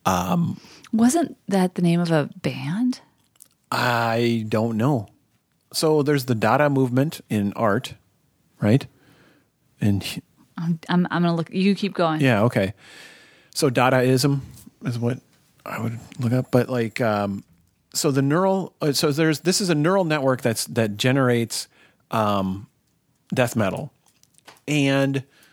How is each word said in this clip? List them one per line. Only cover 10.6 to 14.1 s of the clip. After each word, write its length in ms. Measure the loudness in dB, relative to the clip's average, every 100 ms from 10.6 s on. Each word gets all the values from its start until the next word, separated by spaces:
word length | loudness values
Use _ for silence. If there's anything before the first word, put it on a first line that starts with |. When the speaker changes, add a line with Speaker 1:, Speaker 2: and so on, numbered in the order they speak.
| -4 -4 -2
Speaker 2:
I'm, 180 | -2 0
I'm 100 | 0
gonna 140 | 0 0
look. 160 | -4
You 220 | 0 0 0
keep 180 | -2
going. 260 | -2 -2 2
Speaker 1:
Yeah, 220 | 2 4
okay. 300 | 2 2 -2 -4 -20 -20 -20 -20 -20 _ _
So 160 | -2 0
Dadaism 720 | 2 2 4 4